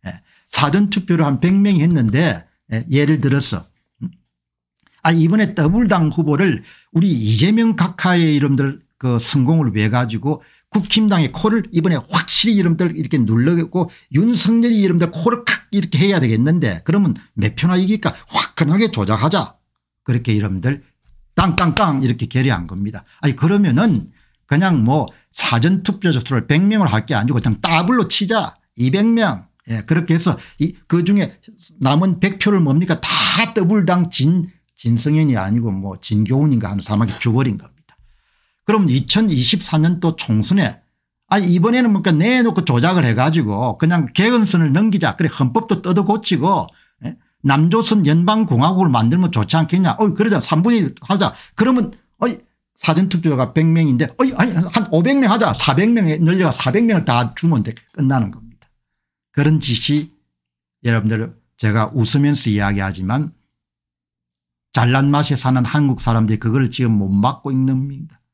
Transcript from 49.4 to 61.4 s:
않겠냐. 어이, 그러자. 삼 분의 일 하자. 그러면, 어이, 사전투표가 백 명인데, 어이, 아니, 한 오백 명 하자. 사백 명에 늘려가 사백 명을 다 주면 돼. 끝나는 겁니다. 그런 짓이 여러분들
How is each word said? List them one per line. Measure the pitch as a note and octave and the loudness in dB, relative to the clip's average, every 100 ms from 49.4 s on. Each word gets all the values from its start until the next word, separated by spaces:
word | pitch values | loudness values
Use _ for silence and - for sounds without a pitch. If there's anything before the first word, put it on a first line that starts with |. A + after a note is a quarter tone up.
| G#2 E3 | 0 0
않겠냐. | D#3+ F3+ F3+ - | 0 0 0 0
어이, | G#3+ | -2
그러자. | D#3+ A3 G3+ | 0 0 0
삼 | - D#3+ | 0 0
분의 | G3+ A#3 | 2 0
일 | C#3+ - | -2 -6
하자. | - G3 F#3+ - - | -4 -2 -2 -4 -18
그러면, | - A3 B3 G#3 - _ _ | -2 0 0 -2 -8 _ _
어이, | B3 - _ _ _ | -6 -6 _ _ _
사전투표가 | _ - D#3+ F#3 F3+ E3 C3+ B2 | _ -2 0 0 0 -2 0 -2
백 | D#3+ D#3+ | 0 2
명인데, | E3 D#3 A#2+ B2+ - | 2 2 0 -2 -2
어이, | C4 C4 | -4 0
아니, | A#3+ | -2
한 | F3 E3+ A#3 G#3 | 0 -2 -2 0
오백 | D#3 F#3 C#4 | 0 2 2
명 | A#3+ | 2
하자. | G#3+ F#3+ | 2 0
사백 | - - C#3 G#3+ | 0 0 2 2
명에 | A#3 E3+ D3+ | 2 0 2
늘려가 | D#3+ F#3 E3+ | 0 2 0
사백 | - C3+ G3 | 0 -2 0
명을 | A#3 F#3+ | 2 0
다 | - A#2+ A#2+ | 0 0 0
주면 | - E3 C#3 | -2 0 0
돼. | G2+ A#2 _ | -2 -10 _
끝나는 | - C3 C3+ G2+ | -4 0 0 -2
겁니다. | - A2+ - _ _ _ _ _ _ _ | -8 -20 -20 _ _ _ _ _ _ _
그런 | - D3+ D#3 | 0 2 2
짓이 | D3+ A2+ - D3 D#3+ _ _ _ _ _ _ _ | 0 -4 -2 -2 -4 _ _ _ _ _ _ _
여러분들 | A#2+ A2+ G#2+ A2+ A2+ - | -2 0 0 -2 -6 -12